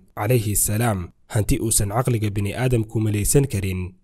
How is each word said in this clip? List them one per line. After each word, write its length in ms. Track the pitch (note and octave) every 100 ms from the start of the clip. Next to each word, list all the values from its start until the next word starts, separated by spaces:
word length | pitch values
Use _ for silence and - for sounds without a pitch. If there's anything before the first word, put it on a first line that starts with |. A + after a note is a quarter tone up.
| - -
calayhi 400 | G#2+ B2+ G#2+ F#2+
salaam. 540 | - G#2+ A#2+ G2 E2 - -
Hanti 300 | A2 G2 -
uusan 300 | A2+ - G2+
caqliga 400 | A2 C3 A2+ G#2
bini'aadamku 680 | G2+ G2+ - B2+ B2 A2 A2+
malaysan 460 | A2 G#2 G2 C#3+ C3+
karin 460 | G2+ F#2+ F#2 F2+ -